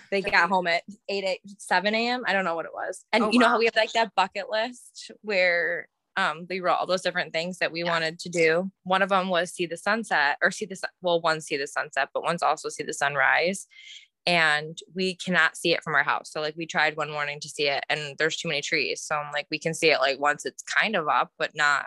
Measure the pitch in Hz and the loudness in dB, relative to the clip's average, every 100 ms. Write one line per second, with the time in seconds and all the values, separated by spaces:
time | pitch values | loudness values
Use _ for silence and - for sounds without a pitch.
0 | - 196 196 196 170 185 175 165 - 202 | -4 -2 2 4 4 4 2 0 -2 -14
1 | - 196 190 185 202 202 - 185 196 220 | -6 -4 -2 -4 -8 -12 0 0 2 0
2 | 233 247 214 196 185 165 - 101 - - | 0 -2 0 0 0 -2 -4 -6 -8 -8
3 | - 220 220 233 233 233 233 220 226 226 | 0 2 4 6 6 4 2 2 2 2
4 | 220 - 190 202 190 214 240 247 - - | 0 2 0 -2 -4 -2 -2 -6 -20 -20
5 | - - 208 196 180 175 165 170 - _ | -18 -12 -2 2 4 4 0 -4 -8 _
6 | _ - 185 156 175 185 180 151 165 185 | _ -2 -2 -2 -6 -2 0 2 2 0
7 | 180 175 156 160 175 185 151 165 170 165 | 0 -2 -2 -2 -4 -2 -4 -2 0 0
8 | 160 170 180 170 160 165 190 - 180 190 | 0 -4 -4 2 4 4 0 -6 0 2
9 | 190 190 185 175 180 - 170 165 - 226 | 4 2 2 0 0 -4 -6 -4 -2 -2
10 | 220 165 143 - 180 - 185 185 - _ | 0 2 2 2 0 -2 -8 -8 -12 _
11 | 180 170 165 160 151 147 143 139 143 - | 0 2 2 -2 -2 -4 -4 -4 -4 -2
12 | 143 127 151 170 135 156 151 - 143 156 | -2 -2 -2 0 0 0 -4 -8 -6 -2
13 | 143 143 131 135 165 196 - - - - | -2 2 2 2 2 -2 -8 -20 -20 -20
14 | - _ - 175 156 147 156 165 - 170 | -20 _ 0 2 4 2 -2 -12 -10 -4
15 | 185 180 - 175 160 - 170 - - 147 | -4 -4 0 2 2 2 0 0 0 0
16 | 147 120 - 160 151 160 160 175 156 151 | 2 -2 -4 -6 -6 -6 -6 0 0 0
17 | 147 151 143 147 151 - 139 139 - 151 | -4 -4 -6 -6 -8 -2 0 0 -2 -4
18 | 147 135 156 - 170 143 - 160 120 - | -4 -2 -2 -2 -4 -4 -2 -2 -2 -4
19 | - 151 147 147 - 156 170 160 160 139 | -4 -6 -4 -6 -6 -6 -4 2 4 4
20 | 135 135 151 147 135 - - 143 180 208 | 2 2 0 0 -4 -10 -4 0 0 0
21 | 147 127 165 - 156 156 147 139 | 0 0 0 -4 -6 0 2 2